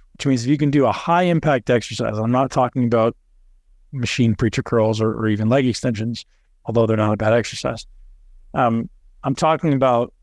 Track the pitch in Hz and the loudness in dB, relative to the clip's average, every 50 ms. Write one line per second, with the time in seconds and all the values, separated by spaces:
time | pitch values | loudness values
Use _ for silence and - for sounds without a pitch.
0 | - _ - - - 147 131 120 117 127 151 139 151 147 139 147 135 113 101 - | -20 _ -16 -6 -2 0 0 0 0 0 0 2 2 2 2 4 2 2 2 0
1 | - - 170 175 185 175 170 160 - 156 143 123 - - 123 113 - - 110 - | -2 0 2 2 2 2 2 0 2 0 0 0 0 0 0 0 0 -4 -6 -6
2 | 117 113 107 107 110 117 123 127 135 - - 139 127 120 - 135 123 117 117 113 | -4 -4 -4 -2 -2 0 0 0 0 0 0 0 0 0 0 -2 0 0 2 2
3 | 113 120 - - _ _ _ _ _ _ _ _ _ _ _ _ _ _ - 135 | 2 0 0 -4 _ _ _ _ _ _ _ _ _ _ _ _ _ _ -10 -6
4 | 123 - - - 123 113 104 - 127 110 - - 123 - 120 113 110 110 110 107 | -6 -4 -2 0 2 2 2 2 0 -2 -2 -2 -4 -2 0 0 2 2 0 0
5 | 110 110 - 113 110 110 107 104 110 110 123 143 131 127 110 - - 127 117 107 | -2 -2 -2 -2 -2 0 0 0 0 2 2 2 2 0 -2 -2 -4 -4 -4 -4
6 | 110 117 117 - - - _ _ _ _ _ _ _ - 110 117 113 107 110 110 | -4 -6 -8 -8 -12 -16 _ _ _ _ _ _ _ -2 0 2 2 2 2 2
7 | 107 107 110 104 110 107 113 120 110 - - - - 131 120 107 - - - - | 0 0 0 0 2 2 2 2 0 -2 -6 -8 -6 -6 -6 -8 -10 -18 -20 -20
8 | - - - - - - - - - - - 131 131 117 117 117 - - - _ | -20 -20 -20 -20 -20 -20 -20 -20 -20 -8 -4 -2 0 0 0 -2 -4 -6 -12 _
9 | _ - _ - - 139 135 - 170 156 160 143 - 160 139 131 131 131 123 117 | _ -20 _ -10 -6 -6 -4 -2 0 0 0 0 0 0 0 2 2 2 2 2
10 | 123 - - _ | 0 -2 -6 _